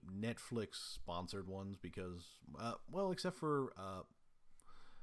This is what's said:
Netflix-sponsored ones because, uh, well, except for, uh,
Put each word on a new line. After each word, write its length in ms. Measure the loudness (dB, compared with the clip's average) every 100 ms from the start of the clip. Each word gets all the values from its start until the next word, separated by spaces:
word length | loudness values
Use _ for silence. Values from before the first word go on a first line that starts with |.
| -2
Netflix-sponsored 1400 | 0 0 0 0 2 2 -2 -4 -2 0 2 2 -2 -2
ones 280 | -2 -2 -2
because, 600 | -4 -2 -2 -2 -6 -14 -12 -4
uh, 160 | -2 -2 -2
well, 220 | 2 4
except 260 | 4 2 2
for, 360 | 6 6 4 0
uh, 280 | -4 -4 -6 -12 -20 -20 -16 -14 -12 -10 -10 -8